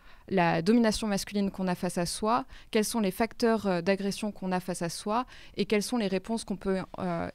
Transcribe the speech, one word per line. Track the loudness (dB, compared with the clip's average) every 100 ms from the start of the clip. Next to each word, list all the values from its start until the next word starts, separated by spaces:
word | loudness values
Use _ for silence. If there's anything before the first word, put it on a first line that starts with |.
| -20 -18 -2
la | 4 4 4
domination | 4 4 4 2 0
masculine | -2 -2 -2 -2
qu'on | -2 -2
a | -2
face | -2 -2
à |
soi, | -2 -2 0 0 -2 -14 -2
quels | 0
sont | 2 2
les | 0
facteurs, | 0 -2 2 2 2 2
euh, | 0
d'agression | 2 2 0 -4 -6
qu'on | -4 -2
a | -2
face | -2 -4
à | -4
soi, | -4 -2 -2 -2 -10 -12 -4
et | 2
quelles | 2
sont | 2 0
les | 0
réponses | -2 -2 -6
qu'on | -4 -4
peut, | 0 -2 -2 -4
euh, | -2 -2 -4